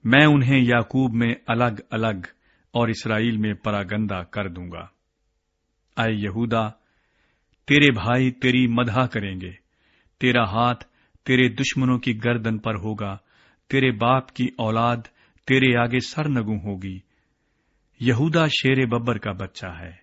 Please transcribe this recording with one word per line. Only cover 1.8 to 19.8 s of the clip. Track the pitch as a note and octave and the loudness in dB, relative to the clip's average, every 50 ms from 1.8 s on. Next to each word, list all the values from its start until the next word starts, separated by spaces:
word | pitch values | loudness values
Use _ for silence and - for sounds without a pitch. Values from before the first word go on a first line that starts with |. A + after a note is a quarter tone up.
| - _ | -10 _
الگ | - A2+ A2+ A2+ G#2 F#2 F2+ - _ _ _ _ _ _ _ _ - | -4 -2 -2 -2 -4 -4 -10 -14 _ _ _ _ _ _ _ _ -2
اور | B2 A#2 | -2 0
اسرائیل | A2+ A2 - - A2+ A2 G#2+ A2+ A#2+ A2+ | 0 -2 -4 -4 -2 -2 0 0 0 0
میں | G#2+ G#2+ G#2+ G2+ | 0 -2 -2 -4
پراگندہ | - - A2 G#2 G2+ G2 F2+ G#2 G#2 A2 G2+ G2 F2+ F2 _ | -4 -4 -4 -4 -4 -4 -4 -4 -4 -2 -4 -4 -8 -8 _
کر | - G#2 G2+ | -8 -6 -6
دوں | F#2+ E2+ F#2 F2+ F2 | -6 -8 -12 -14 -12
گا۔ | E2+ E2 E2 - _ _ _ _ _ _ _ _ _ _ _ _ _ _ _ _ _ _ _ _ _ | -14 -14 -16 -18 _ _ _ _ _ _ _ _ _ _ _ _ _ _ _ _ _ _ _ _ _
اے | - A2+ A2+ A2 | -4 -2 -2 -2
یہودا، | G#2 G#2 G2+ F#2 A2+ A#2+ A2+ A#2 A2+ A2 G#2+ - _ _ _ _ _ _ _ _ _ _ _ _ _ _ _ _ _ _ | -2 -4 -4 -2 -4 -2 -2 -2 -2 -2 -4 -8 _ _ _ _ _ _ _ _ _ _ _ _ _ _ _ _ _ _
تیرے | - C#3+ C#3+ C#3+ C#3+ | 2 4 6 6 4
بھائی | B2 G2+ F#2+ A#2 B2 B2+ C3 C3 | 4 2 0 0 0 2 0 0
تیری | B2+ - - B2+ B2 B2+ B2+ | -2 0 0 2 2 4 2
مدح | A#2+ A2+ A#2+ B2 A#2 G2 C3 B2+ | 2 2 0 0 0 0 0 -2
کریں | B2 - A2 G2+ G2 F#2+ F#2 | 0 -2 -6 -6 -6 -8 -10
گے، | F#2 F2+ G2 _ _ _ _ _ _ _ _ _ _ _ _ _ | -10 -14 -16 _ _ _ _ _ _ _ _ _ _ _ _ _
تیرا | B2+ B2+ A#2+ B2 A2+ | 0 2 2 2 0
ہاتھ | G2 G2 A2+ A#2+ A#2+ A#2+ - - _ _ _ _ _ _ _ _ | 0 0 0 0 0 0 -4 -10 _ _ _ _ _ _ _ _
تیرے | - B2+ B2+ B2+ A#2+ | 0 2 4 4 2
دشمنوں | G#2+ - C3+ - - C#3 C3 B2+ B2+ A#2+ | 2 -2 -4 -4 -2 0 2 2 2 0
کی | - B2+ A2+ G#2+ G#2+ | 0 -4 -4 -2 0
گردن | A#2+ A#2+ A#2+ A2 A2+ A2 | 0 0 0 -2 -4 -4
پر | G#2 - A2+ A2 | -4 -4 -6 -6
ہوگا، | F#2 F#2+ A2 G#2+ G#2 G#2 G2 F#2+ F#2+ _ _ _ _ _ _ _ _ _ _ | -4 -6 -6 -6 -6 -8 -8 -10 -12 _ _ _ _ _ _ _ _ _ _
تیرے | C3+ C3+ C3 C3 | 0 2 2 2
باپ | A#2 G#2 A#2 A#2+ C3 C3 B2+ - | 0 0 0 2 2 0 -2 -6
کی | _ - B2+ B2+ - | _ -4 -4 -4 -4
اولاد | - A2+ A2 A2 A2+ A#2 A#2+ A#2+ A#2 A2+ - _ _ _ _ _ _ _ | -4 -4 -2 0 0 0 0 -2 -4 -8 -16 _ _ _ _ _ _ _
تیرے | - C3 C3 C3 C3 A#2+ | 2 2 4 4 4 4
آگے | A#2+ A#2+ A#2+ B2 B2+ | 2 0 0 0 -2
سرنگوں | A2+ - - D#3+ D3+ D3+ C#3 A#2+ G#2+ G#2 A2 G2 | -4 -4 -6 -4 -2 -2 -2 -2 -2 -2 -4 -4
ہوگی۔ | E2+ G2+ G2 F#2 F#2+ G2 F#2+ F#2 _ _ _ _ _ _ _ _ _ _ _ _ _ _ _ _ _ _ _ _ | -4 -8 -8 -8 -10 -10 -12 -12 _ _ _ _ _ _ _ _ _ _ _ _ _ _ _ _ _ _ _ _
یہودا | A#2 B2+ A#2+ A2+ D3+ E3 D#3 E3+ D#3+ | 0 2 2 2 2 2 2 2 2
شیر | D3+ - - - C3 C3+ C3 C3 | 2 0 0 2 2 2 2 2
ببر | A2+ A#2+ A#2+ A#2 B2 A#2 | 0 0 -2 0 -2 -4
کا | G#2+ - G#2 | -2 -4 -8
بچہ | F#2+ F2+ G2 F#2+ _ - F#2+ F#2 E2+ | -8 -8 -10 -12 _ -12 -12 -12 -12
ہے۔ | E2+ | -14